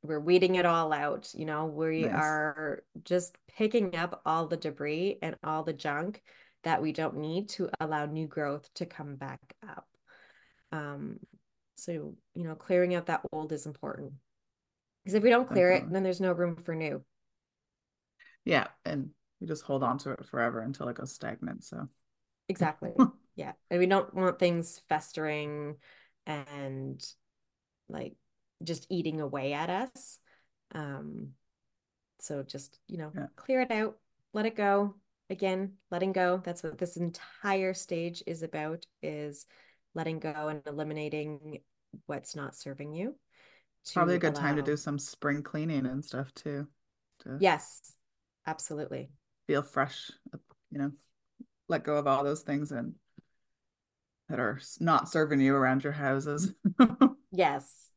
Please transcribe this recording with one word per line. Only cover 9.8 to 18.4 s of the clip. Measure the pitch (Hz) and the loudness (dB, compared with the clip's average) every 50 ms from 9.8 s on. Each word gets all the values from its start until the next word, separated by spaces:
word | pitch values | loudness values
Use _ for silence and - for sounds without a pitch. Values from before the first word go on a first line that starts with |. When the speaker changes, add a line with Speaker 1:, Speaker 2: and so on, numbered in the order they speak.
| - _ _ _ _ _ - - - - - _ _ _ _ _ _ _ - | -16 _ _ _ _ _ -20 -20 -20 -20 -20 _ _ _ _ _ _ _ -6
Speaker 1:
Um, | 156 147 147 143 139 147 147 - - - _ - _ _ _ _ _ _ _ _ | -6 -6 -6 -8 -8 -8 -10 -10 -12 -16 _ -20 _ _ _ _ _ _ _ _
so, | - - - 170 160 147 151 160 - _ _ _ | -12 -8 -6 -6 -6 -6 -8 -12 -16 _ _ _
you | 175 170 | -8 -8
know, | 160 156 | -8 -8
clearing | 156 - - 185 180 180 180 180 | -10 0 4 6 6 6 6 4
out | 175 170 | 0 0
that | - - - - 156 | 0 -2 -2 -2 -4
old | - 156 156 151 151 | -6 -6 -4 -4 -4
is | 143 - | -4 -4
important. | 156 143 - - 143 - - 143 139 139 135 _ _ _ _ _ _ _ _ _ _ _ _ _ _ _ _ _ | -8 -10 -8 -8 -8 -8 -8 -10 -12 -14 -16 _ _ _ _ _ _ _ _ _ _ _ _ _ _ _ _ _
'Cause | 190 185 | 0 2
if | 214 208 | 6 6
we | 247 | 8
don't | 233 240 254 254 | 8 8 6 4
clear | 226 208 180 180 | 6 6 8 8
it, | 185 | 8
Speaker 2:
Definitely. | 180 - - 160 | 6 4 2 0
Speaker 1:
then | 190 190 | 2 2
there's | 185 180 175 | 2 2 2
no | 190 185 175 | 2 2 4
room | 170 180 175 170 | 4 2 0 0
for | 165 - - 165 | -4 -6 -6 -4
new. | 160 160 151 143 - 135 _ _ _ _ _ _ _ _ _ _ _ _ _ _ _ _ _ _ _ _ _ _ _ - - _ _ | -2 -2 -4 -4 -6 -8 _ _ _ _ _ _ _ _ _ _ _ _ _ _ _ _ _ _ _ _ _ _ _ -20 -20 _ _